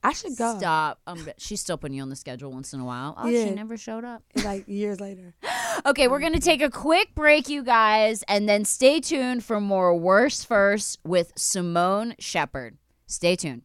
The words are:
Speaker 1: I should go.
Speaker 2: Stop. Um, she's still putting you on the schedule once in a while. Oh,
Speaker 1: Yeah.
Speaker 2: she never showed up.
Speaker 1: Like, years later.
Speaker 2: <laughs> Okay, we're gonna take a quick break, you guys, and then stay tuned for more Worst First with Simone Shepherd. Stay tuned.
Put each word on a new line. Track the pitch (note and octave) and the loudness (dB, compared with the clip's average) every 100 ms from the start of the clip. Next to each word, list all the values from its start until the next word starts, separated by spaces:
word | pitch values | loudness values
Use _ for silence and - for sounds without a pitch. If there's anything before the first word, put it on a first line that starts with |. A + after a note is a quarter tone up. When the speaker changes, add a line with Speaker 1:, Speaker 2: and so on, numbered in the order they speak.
Speaker 1:
I | - | -2
should | D4+ G4+ B3 | -4 -8 -4
go. | A#3 A3 | -4 -2
Speaker 2:
Stop. | F3+ D#3 D#3 - - | -2 0 -2 -6 -14
Um, | E3+ D#3 - | -14 -14 -16
she's | - G#3 | -12 -10
still | - D#3+ | -6 -8
putting | D3+ C3+ | -8 -10
you | |
on | C3+ | -10
the | C3+ | -12
schedule | - B2+ C#3 | -14 -14 -12
once | C3 C3 | -14 -12
in | C#3 | -10
a | |
while. | B2 B2 C#3 - | -10 -8 -10 -8
Oh, | A#3 | -2
Speaker 1:
Yeah. | A#3+ G#3+ | 0 0
Speaker 2:
she | |
never | G#3 A3 A3+ | -4 -8 -12
showed | - A3+ | -10 -12
up. | A#3+ A#3 _ - | -12 -16 _ -6
Speaker 1:
Like, | G#3+ G3 G3 | -6 -8 -8
years | G3+ G#3 G3 | -6 -6 -6
later. | G3+ F#3+ F3+ _ | -12 -16 -20 _
Speaker 2:
<laughs> | - F#5 - E5 C#4 | -8 -6 -4 -2 0
Okay, | C4+ B3+ | 4 4
we're | C#4 | 2
gonna | D#4+ D#4+ | 0 0
take | D#4+ D#4 | 2 2
a | C#4+ | 2
quick | - D4 E4+ G#4+ | -2 2 2 2
break, | - D4+ D4+ - | 2 6 6 4
you | C#4+ | -6
guys, | B3+ A#3 A3 G#3+ G#3+ A3 | 2 4 6 4 2 0
and | - G3+ G#3 | -2 0 2
then | G#3 | 2
stay | G#3 - B3+ D#4 | 2 4 6 6
tuned | C4 D#4 B3+ B3 | 0 -2 -2 -4
for | - G#3+ | -4 -4
more | G3+ G3 F3+ F3 | 0 2 4 4
Worst | E3+ G3 C4 - - | 4 4 4 0 0
First | A3 G3 G#3 - - | 4 4 2 -4 -10
with | E3 F3+ E3+ - | 0 0 0 -4
Simone | - G3 F3 E3+ F3+ G3 A3+ - | -4 -2 0 0 2 0 -4 -8
Shepherd. | - F3 D3+ C#3 A#2+ - _ _ _ | -6 -4 -4 -6 -12 -18 _ _ _
Stay | - E3+ F3+ | -2 0 0
tuned. | E3 A#2+ | -2 -10